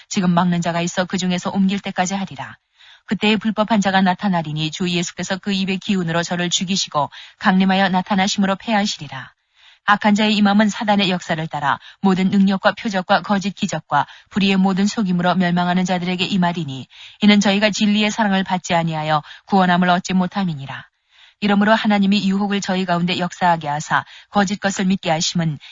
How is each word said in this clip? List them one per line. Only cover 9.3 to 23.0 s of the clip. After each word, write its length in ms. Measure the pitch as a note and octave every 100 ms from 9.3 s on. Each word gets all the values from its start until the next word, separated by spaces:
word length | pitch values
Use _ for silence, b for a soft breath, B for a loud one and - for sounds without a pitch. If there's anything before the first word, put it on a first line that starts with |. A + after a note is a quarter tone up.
| _ b b b b -
악한 260 | G#3 G#3+ G#3
자의 200 | G#3+ G#3
임함은 320 | G3+ G3+ G#3+
사단의 420 | - G#3+ G3+ F#3
역사를 380 | F3+ - D#3+ D#3+
따라 320 | D3 C#3+ B2 B B
모든 280 | G3 F#3 F#3+
능력과 440 | G3+ F#3+ F#3+ G#3
표적과 480 | G3 A#3 F#3+ F3+ G3+
거짓 300 | G3+ G3 G3 -
기적과 500 | G3+ D#3 - D3 - B B
불의의 260 | G#3 G3 F#3+
모든 280 | G3 F#3 G#3
속임으로 500 | A#3 F#3 F3 F3+ F3
멸망하는 500 | F3 F3 F3+ F3+ F#3
자들에게 400 | F3+ F3 F3+ F#3
임하리니, 640 | G3+ F3 F3 C#3+ C3 - B B B
이는 180 | G3+ G#3
저희가 300 | G3+ G3 A3
진리의 420 | G3 G#3+ G#3 G#3
사랑을 320 | G#3+ G#3 F#3+
받지 320 | F#3 F#3 - E3+
아니하여 480 | E3 D#3 D#3 D3+ B B -
구원함을 420 | G3 F3+ F3 F3+
얻지 260 | F3 -
못함이니라. 760 | F#3 F3+ G3+ F#3 D3 C3+ - - b b b b b
이러므로 340 | G3+ G3+ G#3
하나님이 540 | A3 A3 G#3 G3 G#3 F#3+
유혹을 320 | G3 G3+ G3+
저희 240 | G3 F#3
가운데 340 | F#3 E3+